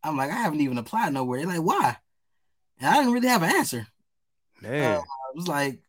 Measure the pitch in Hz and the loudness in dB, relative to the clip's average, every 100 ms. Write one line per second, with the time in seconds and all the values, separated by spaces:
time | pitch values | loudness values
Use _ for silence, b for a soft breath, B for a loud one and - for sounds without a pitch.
0 | 156 147 135 - - 151 143 123 113 - | -4 -2 -2 0 -2 0 0 -2 -4 -2
1 | 185 139 127 127 165 175 165 381 131 117 | -2 0 -2 -2 -2 -2 0 2 0 -2
2 | _ _ _ _ _ _ _ _ 135 233 | _ _ _ _ _ _ _ _ 2 4
3 | 262 247 247 240 170 370 233 120 110 _ | 4 2 2 2 4 2 2 -4 -10 _
4 | _ _ _ _ _ _ 107 139 135 123 | _ _ _ _ _ _ -6 -2 0 0
5 | - - - 147 180 143 139 127 | -4 -10 -12 -8 -4 -2 -2 -4